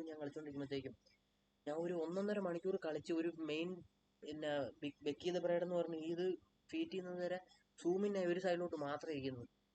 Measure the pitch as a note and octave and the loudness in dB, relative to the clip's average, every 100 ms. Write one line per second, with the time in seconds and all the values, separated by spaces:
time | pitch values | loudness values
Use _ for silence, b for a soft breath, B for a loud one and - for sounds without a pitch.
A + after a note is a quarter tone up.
0 | D#3+ D#3 C#3+ D#3 D3+ C#3 C3+ C#3 C3 A2+ | -6 -6 -6 -6 -8 -6 -2 -2 -4 -10
1 | _ B _ _ _ _ - D#3 F3 F3 | _ B _ _ _ _ -4 -2 0 0
2 | D#3+ F3+ G3+ G#3 F#3 E3+ F#3+ F#3+ D#3+ D3+ | 0 0 0 2 0 0 0 0 0 -2
3 | - E3 E3 D#3+ D#3 D3+ F3 F3+ - _ | 0 2 2 0 -2 0 0 -4 -10 _
4 | _ _ - D3+ D3+ D3 A#2+ - D3 - | _ _ -10 -4 0 2 0 -2 -6 -4
5 | D3 C#3+ F3 F3 F3 E3+ F3 F3 E3+ D#3+ | -2 -2 0 2 4 4 4 2 2 -2
6 | D#3+ E3+ F#3 F3+ - _ - D#3+ E3 F#3+ | -2 0 2 0 -6 _ -6 -2 -2 -2
7 | F3+ F3+ F3 F3+ - B B - E3+ F#3 | -4 -2 -2 -2 -6 B B -2 2 4
8 | G3+ G3 F3 F3 F#3 F3 F3 E3 C#3+ D3 | 4 4 2 4 4 2 2 -2 -2 -2
9 | E3 C#3+ C3+ B2+ A#2+ _ _ | -2 -2 -2 -4 -8 _ _